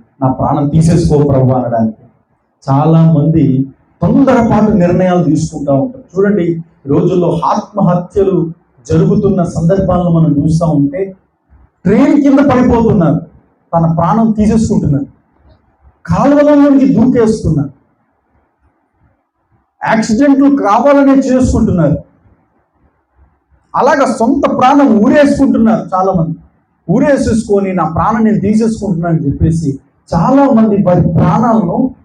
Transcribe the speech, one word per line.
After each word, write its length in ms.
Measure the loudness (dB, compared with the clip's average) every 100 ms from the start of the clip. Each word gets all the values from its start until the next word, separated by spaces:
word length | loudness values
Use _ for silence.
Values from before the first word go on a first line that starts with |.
| -14 _
నా 100 | -4
ప్రాణం 360 | -4 -4 -2 -2
తీసేసుకో 500 | 0 2 0 0 0
ప్రభువా 420 | 0 0 0 0
అనడానికి? 360 | -2 -2 -4 -6 -16 _ _ _ _ _ -4
చాలా 420 | 0 2 2 2
మంది 540 | 2 0 0 0 0 -4 -10 _ _
తొందరపాటు 720 | -2 2 2 2 0 0 2
నిర్ణయాలు 520 | 2 0 0 0 0
తీసుకుంటా 480 | 0 -2 -4 -6 -4
ఉంటారు. 320 | -2 -2 -8 -10 -4
చూడండి, 360 | 0 0 -2
ఈ 100 | -6 -10 _ -4
రోజుల్లో 540 | -2 0 0 -2 -2
ఆత్మహత్యలు 1080 | -4 -4 -6 -4 -2 -2 -4 -4 -2 -2 -4 -8 _ _ -4
జరుగుతున్న 540 | 0 0 0 0 -2
సందర్భాలను 680 | -4 -4 -2 0 0 -2 0
మనం 340 | 0 0 0
చూస్తా 220 | 0 0 0
ఉంటే 480 | 0 -2 -4 -10 -12 _ _ _ _ _ _
ట్రైన్ 380 | 0 2 2 2
కింద 160 | 2 2
పడిపోతున్నారు, 800 | 2 2 2 2 2 2 0 -2 -6 -18 _ _ _ -2
తన 180 | -2 0
ప్రాణం 340 | -2 0 0
తీసేసుకుంటున్నారు, 760 | 0 0 0 0 -2 -2 -4 -6 _ _ _ _ _ _ _ _ _ -6
కాలువలలోనికి 880 | 0 2 4 4 4 4 4 2
దూకేస్తున్నారు, 760 | 2 0 2 0 -2 -2 -4 -4 -10 _ _ _ _ _ _ _ _ _ _ _ _ _ _ _ _ _ _ _ _ -4
యాక్సిడెంట్లు 680 | -2 -2 0 2 2 2 0
కావాలనే 560 | 0 0 2 2 4
చేసుకుంటున్నారు, 840 | 2 2 0 0 0 0 0 0 -2 -8 _ _ _ _ _ _ _ _ _ _ _ _ _ _ _ _ -2
అలాగా 360 | 0 0 -2
సొంత 460 | -2 -2 0 -2 0
ప్రాణం 400 | 2 4 2 2
ఊరేసుకుంటున్నారు. 880 | 2 2 2 2 0 2 0 0 -2
చాలా 180 | -4 -2
మంది 240 | -2 -4 -8 -16 _ _ _ -4
ఊరేసేసుకొని 840 | 0 0 0 0 -2 0 -2 -2
"నా 160 | -2 -4
ప్రాణం 360 | -2 -2 0
నేను 160 | 0 0
తీసేసుకుంటున్నాను" 760 | 0 0 0 -2 -4 -4 -2 -2
అని 100 | -2
చెప్పేసి 520 | -2 -2 -2 -4 -6 -12 _ _
చాలా 360 | -4 0 2 2
మంది 320 | 2 2 0
వారి 180 | 0 0
ప్రాణాలను 920 | 0 0 0 0 0 0 -2 -2 -4 -6